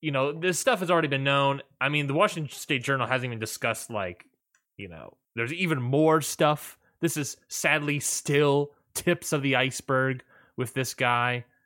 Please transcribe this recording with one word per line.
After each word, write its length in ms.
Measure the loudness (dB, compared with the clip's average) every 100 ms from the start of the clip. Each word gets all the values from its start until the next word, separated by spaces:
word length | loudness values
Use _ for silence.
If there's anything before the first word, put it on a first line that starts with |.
you 100 | -4
know, 220 | 0 -2
this 260 | 0 -2 0
stuff 220 | 0 0
has 100 | 2
already 180 | 2 2
been 160 | 0
known. 380 | 2 2 2 0 -6 _
I 100 | -2
mean, 160 | 0 0
the 80 |
Washington 360 | 2 2 0 -8
State 320 | -10 -4 -4
Journal 240 | 0 -2 0
hasn't 200 | 0 -2
even 120 | -6
discussed, 520 | -6 -4 -4 -4 -6
like, 340 | -6 -6 -8 -18 _ _ _ _ -16
you 120 | -16
know, 280 | -14 -18 _ _ -6
there's 160 | -6
even 280 | -2 -2 0
more 420 | 0 4 4 4
stuff. 560 | 0 2 2 2 -4 -18 _ _
This 160 | -2 -2
is 200 | -6 -8 _
sadly 520 | -2 2 2 0 -2
still 720 | -2 -4 2 4 4 4 0 _ _
tips 380 | -4 -2 -2 0
of 100 | -2
the 140 | 2 2
iceberg 640 | 2 -2 -2 0 2 -2 -8 -20 _ -6
with 160 | -4
this 220 | -2 -4
guy 500 | 0 0 2 0 -2 -8 _